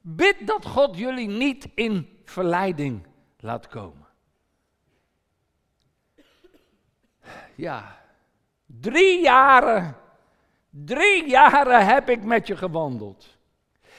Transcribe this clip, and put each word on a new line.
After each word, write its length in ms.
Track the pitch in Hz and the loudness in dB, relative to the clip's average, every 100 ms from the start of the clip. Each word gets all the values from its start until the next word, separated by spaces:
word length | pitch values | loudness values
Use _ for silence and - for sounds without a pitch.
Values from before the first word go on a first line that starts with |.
Bid 460 | 170 160 370 403 - | -14 -2 -2 -2 -6
dat 200 | 427 - | -8 -6
God 300 | - 277 180 | -2 -2 -4
jullie 320 | 247 254 214 | -10 -8 -8
niet 400 | 208 277 262 - | -4 -6 -6 -12
in 460 | - 226 196 - _ | -6 -4 -4 -8 _
verleiding 840 | - - 170 175 190 156 143 110 - _ _ _ | -16 -6 -4 -2 -4 -6 -8 -10 -16 _ _ _
laat 300 | 110 117 - | -12 -12 -14
komen." 380 | 113 95 - _ _ _ _ _ _ _ _ _ _ _ _ _ _ _ _ _ _ _ _ _ _ _ _ 359 _ _ _ _ _ _ _ - - - | -18 -18 -20 _ _ _ _ _ _ _ _ _ _ _ _ _ _ _ _ _ _ _ _ _ _ _ _ _ _ _ _ _ _ _ _ -20 -20 -20
Ja, 460 | - 165 123 104 - _ _ _ _ _ _ _ | -14 -12 -12 -14 -20 _ _ _ _ _ _ _
drie 540 | 113 185 294 381 359 | -12 -4 2 2 4
jaren, 760 | 339 254 277 262 240 214 165 - _ _ _ _ _ _ _ | 4 4 6 4 4 -2 -4 -14 _ _ _ _ _ _ _
drie 580 | 143 147 262 403 381 302 | -18 -8 0 0 0 2
jaren 580 | 254 294 277 262 240 196 | 6 6 6 4 4 6
heb 220 | 269 269 | 2 2
ik 140 | 240 | -4
met 240 | 202 233 - | 0 -2 -2
je 100 | 180 | -10
gewandeld. 800 | 185 160 151 120 104 95 _ _ _ _ _ _ _ | -8 -6 -6 -8 -14 -20 _ _ _ _ _ _ _